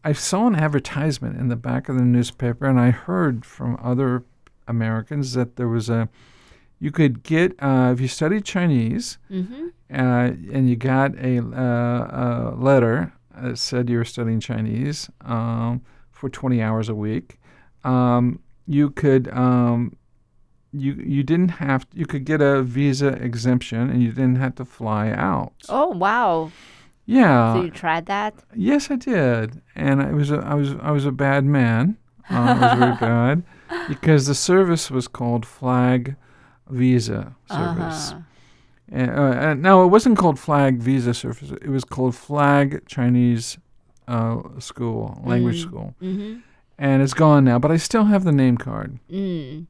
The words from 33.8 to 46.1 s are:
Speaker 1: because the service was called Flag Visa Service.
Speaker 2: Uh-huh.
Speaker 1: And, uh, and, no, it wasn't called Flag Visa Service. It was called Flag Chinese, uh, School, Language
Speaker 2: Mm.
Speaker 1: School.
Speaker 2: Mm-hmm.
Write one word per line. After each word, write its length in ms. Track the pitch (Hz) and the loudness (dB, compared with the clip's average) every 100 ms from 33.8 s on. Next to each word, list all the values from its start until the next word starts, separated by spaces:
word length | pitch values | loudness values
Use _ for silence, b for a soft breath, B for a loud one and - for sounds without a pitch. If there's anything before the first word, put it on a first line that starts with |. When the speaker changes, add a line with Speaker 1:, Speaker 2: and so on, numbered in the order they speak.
| 349 | -8
Speaker 1:
because 400 | 139 160 151 135 | -4 4 4 4
the 80 | 139 | -2
service 560 | - 180 190 165 - | 2 4 4 0 -2
was 160 | 131 123 | -4 -6
called 380 | - 120 120 113 | -6 -2 -2 -4
Flag 720 | - 127 127 123 127 123 139 b b b b _ | -8 -2 2 2 2 -2 -12 b b b b _
Visa 640 | 127 127 123 113 107 101 - _ | 0 2 2 2 -6 -8 -16 _
Service. 600 | - - 170 170 160 - | -4 -4 -4 -6 -6 -10
Speaker 2:
Uh-huh. 100 | - 165 b b b b b _ | -12 -20 b b b b b _
Speaker 1:
And, 200 | - 127 | -4 -2
uh, 100 | 123 139 123 | 2 0 2
and, 220 | 151 143 | -2 0
no, 220 | 175 190 180 | 6 6 8
it 20 | |
wasn't 300 | 208 254 220 | 6 4 4
called 200 | 180 143 | 2 0
Flag 420 | - 147 139 127 | 0 2 2 2
Visa 340 | 117 135 120 | 0 0 0
Service. 380 | 117 120 117 139 | -4 -6 -12 -12
It 180 | - 147 | -12 -6
was 160 | 135 - | -6 -6
called 280 | - 127 120 | -2 -2 -4
Flag 720 | - 143 143 143 139 143 - | -6 0 4 4 2 -2 -10
Chinese, 720 | - 123 123 123 117 117 - _ _ _ _ - | -2 2 4 4 0 -4 -14 _ _ _ _ -6
uh, 340 | 120 113 117 - - | -4 -2 -4 -8 -16
School, 600 | - - 120 113 107 - | -18 -8 -6 -6 -8 -10
Language 360 | 123 120 120 113 | -2 0 0 -2
Speaker 2:
Mm. 40 | - | -8
Speaker 1:
School. 280 | - 98 - | -12 -14 -12
Speaker 2:
Mm-hmm. 380 | 185 | -8